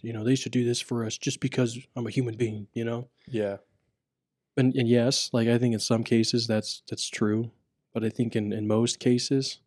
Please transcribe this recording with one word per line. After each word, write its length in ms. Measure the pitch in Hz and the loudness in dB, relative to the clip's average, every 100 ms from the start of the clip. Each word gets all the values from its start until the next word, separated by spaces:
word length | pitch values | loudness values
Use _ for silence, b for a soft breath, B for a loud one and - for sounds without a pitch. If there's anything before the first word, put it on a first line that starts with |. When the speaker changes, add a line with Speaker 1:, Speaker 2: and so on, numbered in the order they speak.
Speaker 1:
you 100 | 113 | -10
know, 120 | 113 | -4
they 120 | 113 131 | 0 0
should 160 | - | 0
do 120 | 127 | 0
this 160 | 120 120 | 0 -2
for 240 | - 120 | -2 -4
us 140 | 110 - | -4 -6
just 220 | - - | -6 -4
because 380 | 131 - 123 120 - - | -2 0 0 -2 -10 -8
I'm 100 | 113 | -4
a 40 | |
human 260 | 139 123 110 | -2 -2 -2
being," 320 | 120 107 101 | -4 -4 -8
you 100 | 113 | -6
know? 240 | 117 117 127 _ - | -4 -6 -8 _ -8
Speaker 2:
Yeah. 320 | 117 104 98 _ _ _ _ _ _ _ _ _ - | -4 -4 -6 _ _ _ _ _ _ _ _ _ 0
Speaker 1:
And, 180 | 131 | 2
and 140 | 131 117 | 2 4
yes, 420 | 120 120 135 - | 4 4 0 0
like, 160 | 120 113 | 2 4
I 100 | 117 | 4
think 160 | 123 | 2
in 60 | 110 | 0
some 220 | - 113 | 0 0
cases 420 | 113 117 113 120 113 | 2 2 4 0 0
that's, 360 | 107 - - - | -2 -2 -10 -10
that's 200 | 107 - | -8 -8
true. 440 | - 107 107 117 - _ _ _ | -2 0 0 -2 -10 _ _ _
But 120 | 117 | -6
I 60 | 110 | -4
think 240 | - 113 113 | -2 -2 -2
in, 160 | 104 | -2
in 140 | 104 107 | -2 0
most 320 | 107 120 - | 2 2 2
cases, 640 | 123 123 - 135 131 - | 2 2 2 -2 -2 -8